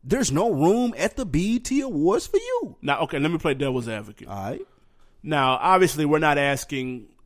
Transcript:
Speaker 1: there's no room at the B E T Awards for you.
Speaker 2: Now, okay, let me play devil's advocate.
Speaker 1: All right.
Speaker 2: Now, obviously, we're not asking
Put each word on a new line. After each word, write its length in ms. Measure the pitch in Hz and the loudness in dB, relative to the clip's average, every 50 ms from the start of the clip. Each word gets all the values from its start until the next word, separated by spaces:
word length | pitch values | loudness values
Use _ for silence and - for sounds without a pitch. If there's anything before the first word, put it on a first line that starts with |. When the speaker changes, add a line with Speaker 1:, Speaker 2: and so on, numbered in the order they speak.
| _ | _
Speaker 1:
there's 280 | 131 185 269 247 127 | -2 0 0 0 0
no 180 | 135 156 196 262 | 0 0 2 2
room 420 | 185 135 147 175 208 240 247 240 - | 2 2 4 4 4 4 2 -2 -2
at 180 | 127 165 220 - | -2 -4 -4 -2
the 100 | - 254 | -4 -6
B 300 | 180 123 151 180 208 233 | -2 -2 -2 0 0 -2
E 40 | 240 | -2
T 220 | - - 262 277 | -2 0 -2 -2
Awards 440 | 269 262 208 143 151 180 202 - - | -2 -2 -2 0 2 2 2 0 -2
for 120 | - - | 0 -2
you. 380 | 403 466 494 508 480 453 190 - _ | -2 0 0 -4 -4 -4 -6 -10 _
Speaker 2:
Now, 200 | - 143 143 - | -2 -2 0 0
okay, 180 | 151 - - 139 | -2 -4 -2 -2
let 100 | 143 156 | 0 0
me 60 | 170 | -2
play 160 | 156 - 160 135 | 0 0 -2 -2
devil's 340 | 131 143 135 127 127 117 | 0 -2 -2 -2 -4 -4
advocate. 400 | 113 113 107 107 110 104 _ - | -6 -8 -8 -10 -14 -18 _ -14
Speaker 1:
All 80 | - 98 | -12 -10
right. 260 | 101 95 104 131 - - _ _ _ _ _ _ _ - _ _ _ | -8 -8 -8 -8 -10 -12 _ _ _ _ _ _ _ -20 _ _ _
Speaker 2:
Now, 360 | - 151 156 143 135 131 131 - | -8 -4 0 2 2 2 2 2
obviously, 440 | - 175 185 185 185 170 131 151 156 | 4 4 6 6 6 4 2 0 2
we're 140 | 147 151 156 | 2 2 4
not 180 | 160 151 143 143 | 4 4 4 4
asking 640 | 143 139 139 131 - - 147 135 127 127 127 123 107 - _ _ - | 2 0 0 -2 -4 -8 -6 -6 -6 -6 -8 -10 -14 -20 _ _ -20